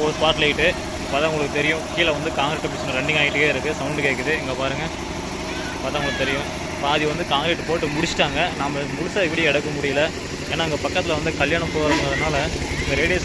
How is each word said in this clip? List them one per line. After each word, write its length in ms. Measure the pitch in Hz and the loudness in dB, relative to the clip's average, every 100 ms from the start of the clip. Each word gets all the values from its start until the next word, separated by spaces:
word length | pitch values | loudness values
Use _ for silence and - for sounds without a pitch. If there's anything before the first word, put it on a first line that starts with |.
ஒரு 80 | 151 151 | 0 2
ஸ்பாட் 240 | 156 156 | 2 4
லைட்டு. 240 | 151 139 160 - - - - | 2 4 2 2 -6 -6 -2
பார்த்தா 180 | 139 156 | 0 2
உங்களுக்கு 260 | 156 143 147 | 2 0 0
தெரியும், 240 | 151 160 - | 0 0 -2
கீழே 160 | 165 165 143 | 0 2 2
வந்து 140 | 156 147 | -2 0
கான்கிரீட் 320 | 143 156 151 | 0 0 -4
மிஷின் 220 | 139 139 131 | -4 -2 -2
ரன்னிங் 240 | 143 151 | 2 4
ஆகிட்டே 280 | 143 135 147 | 4 4 2
இருக்கு, 160 | 131 147 147 | 2 0 -2
சவுண்டு 260 | 143 151 139 | -2 0 0
கேட்குது. 280 | 127 131 156 | 0 0 -2
இங்க 140 | 135 131 | -2 -2
பாருங்க, 240 | 135 139 160 - - - - - - - - - | -2 -2 -4 -6 -8 -8 -6 -6 -6 -6 -6 -4
பார்த்தா 160 | 131 143 | -4 -2
உங்களுக்கு 220 | 139 139 | -2 0
தெரியும். 260 | 135 139 143 - - - | 0 -2 -4 -6 -6 -2
பாதி 240 | 139 151 151 | 2 2 2
வந்து 140 | 156 175 | 0 0
கான்கிரீட் 340 | 143 160 165 - | 0 2 0 0
போட்டு 180 | 165 151 | 0 0
முடிச்சிட்டாங்க. 480 | 147 156 - 156 143 175 151 | 0 0 2 0 2 -2 0
நம்ம 220 | 143 143 143 143 | -2 -2 -4 -4
முழுசா 260 | 175 202 170 | -2 0 0
வீடியோ 200 | 160 156 | 2 2
எடுக்க 200 | 143 147 147 | 2 0 -2
முடியல, 260 | 139 135 160 - - - - | 0 2 0 -2 -8 -8 -4
ஏன்னா 160 | 151 160 | -2 0
அங்க 140 | 147 | 0
பக்கத்துல 320 | - 185 170 151 | 0 0 0 0
வந்து 120 | 160 151 | 0 0
கல்யாணம் 340 | 143 170 170 156 | 2 2 0 0
போகிறதுனால 600 | 151 156 143 139 156 143 156 - - - | 2 2 2 0 0 0 0 -2 -4 -2
இந்த 160 | - 139 | 0 2
ரேடியோ 180 | 170 180 | 4 2